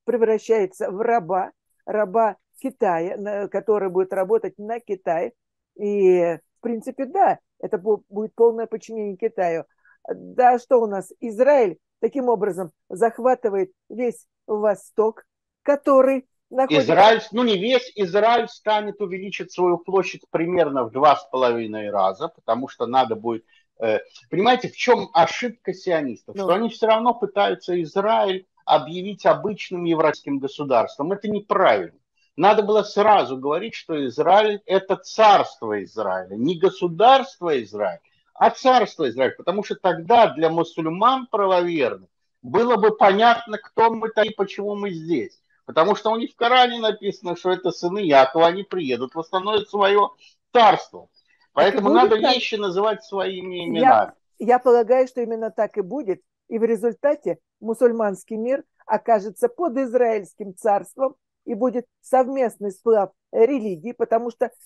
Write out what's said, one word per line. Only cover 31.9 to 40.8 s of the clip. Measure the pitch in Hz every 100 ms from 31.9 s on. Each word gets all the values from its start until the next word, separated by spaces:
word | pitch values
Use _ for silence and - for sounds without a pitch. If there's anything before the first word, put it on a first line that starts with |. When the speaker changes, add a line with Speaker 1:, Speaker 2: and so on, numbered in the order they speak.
| _ _ _ _ -
Speaker 2:
Надо | 190 214
было | 202 214
сразу | 208 202 214 196 127 131
говорить, | 135 160 220
что | - - 151 135
Израиль — | 135 156 202 214 208 -
это | 190 190 185
царство | - - 214 190 131 - 113 104
Израиля, | 92 110 98 92 92 104
не | 139 175
государство | 185 - 175 165 226 269 - - 175 139
Израиль, | 104 101 98 87 _ _ _
а | - 196
царство | - 262 254 202 - 135
Израиль, | 117 123 -
потому | - 196
что | 190
тогда | 202 185 165 165 233 208
для | 131 160
мусульман | 165 165 -